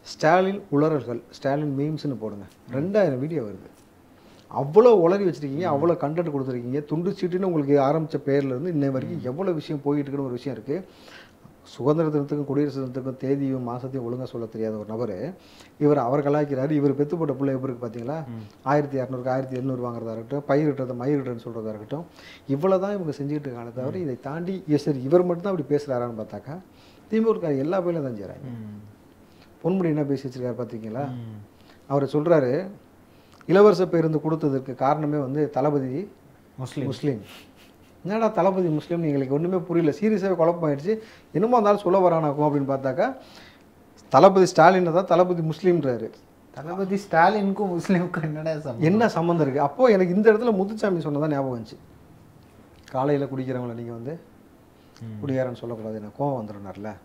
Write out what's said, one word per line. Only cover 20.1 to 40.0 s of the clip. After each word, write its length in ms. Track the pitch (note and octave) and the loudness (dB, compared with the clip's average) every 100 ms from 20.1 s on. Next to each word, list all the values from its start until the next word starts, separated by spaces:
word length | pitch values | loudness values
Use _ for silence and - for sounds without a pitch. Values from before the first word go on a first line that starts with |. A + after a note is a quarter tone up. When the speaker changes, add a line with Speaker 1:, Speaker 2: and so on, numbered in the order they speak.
Speaker 1:
இருக்கட்டும், 300 | A2+ A2+ C#3+ C#3+ | -8 -6 -8 0
பயிரிடுறதை 560 | C#3 D3+ C3 B2+ B2 | 2 2 -2 -4 -4
மயிரிடுறேன்னு 440 | B2+ D3 B2+ A#2 A#2+ | -2 -2 -2 -8 -10
சொல்றதா 200 | A2+ A2 | -10 -8
இருக்கட்டும், 360 | G#2+ G#2 C#3+ E3+ - - - - | -10 -8 -10 -10 -18 -20 -20 -6
இவ்வளோ 300 | C#3 F#3 F#3+ | -2 2 2
தான் 220 | G3 G3+ | 0 -4
இவங்க 100 | E3 | -6
செஞ்சுக்கிட்டு 360 | C3+ C#3+ D3+ C#3+ | -6 -6 -6 -8
இருக்காங்களே 260 | A#2+ A#2 | -10 -12
தவிர, 240 | A#2 B2+ E3 | -8 -6 -6
Speaker 2:
ம். 40 | |
Speaker 1:
இதை 180 | E3 B2 | -6 -6
தாண்டி, 440 | C#3 D#3 F3 F#3+ D#3+ | -8 -8 -6 -8 0
எஸ் 160 | D3 | 0
சரி, 200 | - C#3 | 0 -2
இவர் 220 | B2+ F3 | 2 2
மட்டும் 200 | F3+ E3+ | 2 -2
தான் 120 | F#3 F#3 | -2 -4
அப்படி 180 | C3 | -2
பேசுறாரான்னு 520 | D3 C#3+ B2 A#2+ A2 G#2+ | -2 0 -4 -4 -6 -10
பார்த்தாக்கா, 320 | G#2 - E3 - - - - - | -12 -12 -14 -16 -20 -20 -20 -4
திமுக 180 | A3 A3+ | 0 2
இருக்க 240 | G3 E3+ | 0 0
எல்லா 280 | C#3 C#3+ F#3+ | 0 0 0
பயிலும் 220 | F3 E3 | -2 -2
தான் 120 | C#3 | -4
செய்றாங்க. 300 | A2 F#2 F#2 | -8 -12 -12
Speaker 2:
ம். 1200 | C3+ A#2+ G#2+ G#2 G#2 - - - - - - - D#3+ | -14 -12 -14 -16 -18 -20 -20 -20 -20 -20 -20 -6 -2
Speaker 1:
பொன்முடி 160 | F#3+ | 0
என்ன 180 | E3+ D3+ | 0 0
பேசி 260 | C#3 C3+ C3+ | 0 -2 -4
வச்சிருக்காரு 280 | B2+ B2 A#2 | -6 -6 -6
பாத்தீங்களா? 500 | A#2 A#2 A2 A2 C#3 | -8 -8 -10 -8 -8
Speaker 2:
ம். 320 | B2 A#2 G#2+ G#2 - - - - | -8 -12 -16 -18 -20 -20 -20 -2
Speaker 1:
அவர் 180 | C#3 | 0
சொல்றாரு, 640 | C#3 D3+ D#3 E3 B2+ C#3 F#3+ G#3 - - - - - - - | 2 0 4 4 4 -2 -4 -12 -20 -20 -20 -20 -20 -20 2
இலவச 400 | F3+ G#3 F3 F3+ | 8 8 6 2
பேருந்து 340 | E3+ D#3+ D#3 | 2 2 0
கொடுத்ததற்கு 540 | D#3 D#3+ D#3 C3+ C3+ | 0 0 0 0 -4
காரணமே 440 | B2 C3+ D3+ D3 D3 | -2 0 0 0 -2
வந்து 320 | C3 C#3 D3 | -2 -2 -2
தளபதி 580 | - C#3+ C#3+ C3 C3 G#3 - - - _ - | 0 0 0 -2 -6 -10 -14 -20 -20 _ -14
Speaker 2:
முஸ்லீம். 280 | B2+ - C3+ | -12 -6 -6
Speaker 1:
முஸ்லீம். 340 | C3 D3 A#2 F#2+ - - - - - - - | -4 -4 -4 -8 -20 -20 -20 -20 -20 -20 -14
என்னடா 240 | E3 G#3+ A3 | -6 0 0
தளபதி 400 | G#3+ F3+ F#3+ F3+ | 2 2 2 0
முஸ்லீம், 340 | D3+ - E3+ | -2 -2 -2
எங்களுக்கு 320 | E3 C#3 C3 | 0 0 0
ஒண்ணுமே 220 | C#3+ E3+ F#3 | 0 0 -2
புரியல, 400 | F3 E3+ D#3+ C3+ | 0 2 2 2